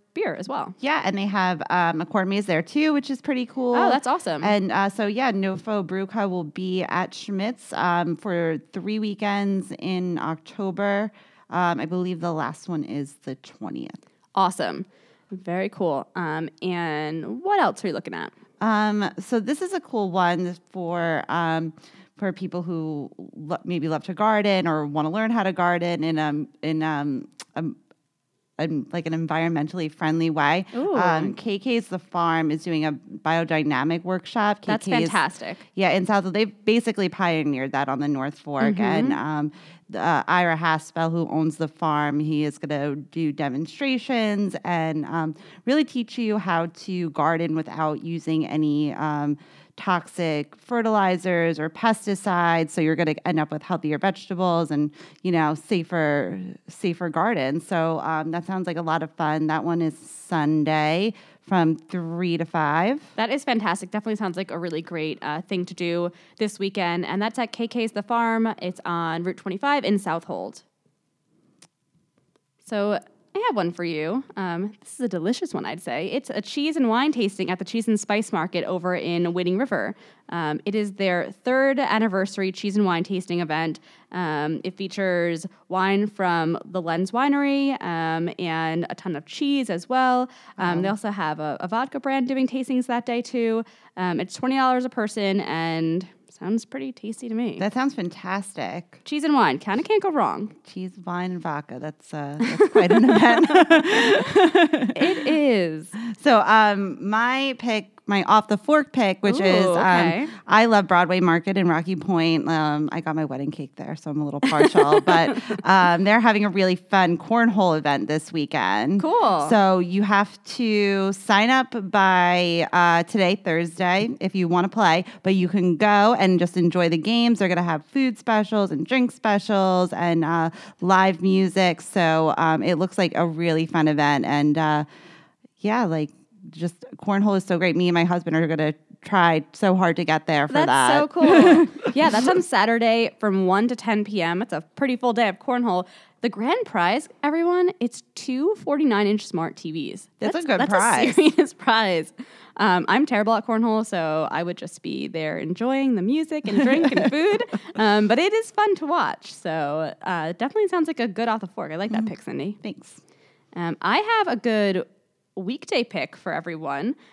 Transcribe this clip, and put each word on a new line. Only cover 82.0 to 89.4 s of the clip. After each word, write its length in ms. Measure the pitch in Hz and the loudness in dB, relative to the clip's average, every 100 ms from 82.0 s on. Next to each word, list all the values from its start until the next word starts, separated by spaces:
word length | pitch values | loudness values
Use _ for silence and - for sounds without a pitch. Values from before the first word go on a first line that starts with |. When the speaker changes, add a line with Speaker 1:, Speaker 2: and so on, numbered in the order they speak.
| 220 190 190 196 190 | 2 0 -2 -2 -4
Speaker 1:
cheese 240 | 190 202 202 | -4 -2 0
and 100 | 196 | 2
wine 180 | 170 | 0
tasting 360 | - 185 - 175 | -2 -6 -4 -4
event. 400 | 156 156 165 151 _ - - | -2 -2 -4 -6 _ -20 -12
Um, 480 | 180 170 151 151 160 | -6 -4 -4 -4 -4
it 120 | - 180 | -6 -8
features 720 | 190 202 190 175 170 165 185 - - | -8 -4 -2 0 0 -4 -8 -16 -6
wine 380 | 185 190 196 208 | -2 2 2 0
from 500 | 208 185 170 160 170 - | 0 0 2 0 -2 -6
the 160 | 185 | -6
Lens 300 | 170 165 190 | -4 -2 -2
Winery, 720 | 233 277 285 285 277 277 269 | 0 0 2 0 0 -2 -4
um, 480 | - 165 160 160 170 - | -4 -4 -2 -2 -4 -6
and 460 | 175 160 160 160 - | -4 -2 -2 -2 -4
a 60 | - | -8
ton 200 | 190 151 | -8 -8
of 100 | - | -8
cheese 440 | - | -4